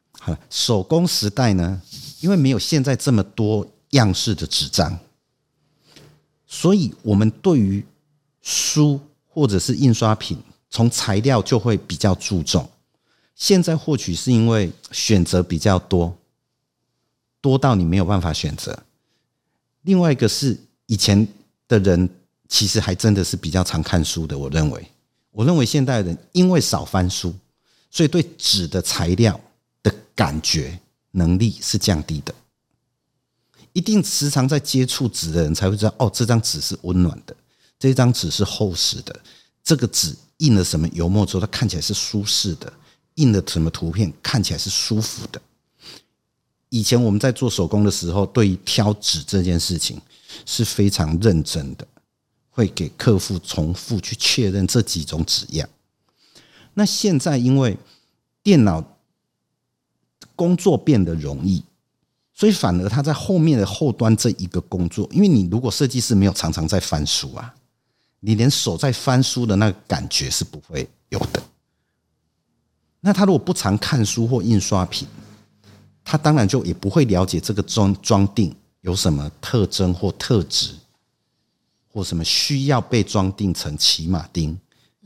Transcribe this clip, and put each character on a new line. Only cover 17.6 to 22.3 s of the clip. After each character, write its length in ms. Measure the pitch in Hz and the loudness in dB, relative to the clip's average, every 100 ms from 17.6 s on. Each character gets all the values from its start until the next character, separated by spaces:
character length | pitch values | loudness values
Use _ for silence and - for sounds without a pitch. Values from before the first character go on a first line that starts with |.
| 135 | 4
你 100 | 110 | 2
没 120 | 82 92 | 2 2
有 80 | |
办 160 | 90 101 | 2 0
法 120 | 87 | 0
选 220 | 78 - | -4 -6
择， 280 | - - - _ _ _ _ _ _ _ _ _ _ | -8 -10 -12 _ _ _ _ _ _ _ _ _ _
另 140 | 160 190 | 2 4
外 140 | 170 | 4
一 20 | |
个 140 | 135 113 | 2 0
是 300 | - 139 104 _ _ _ | 0 -2 -4 _ _ _
以 100 | 104 | -2
前 300 | - 101 107 - _ _ _ | 4 4 4 -2 _ _ _
的 100 | 113 | 2
人 300 | 98 87 90 - _ | 4 2 2 -2 _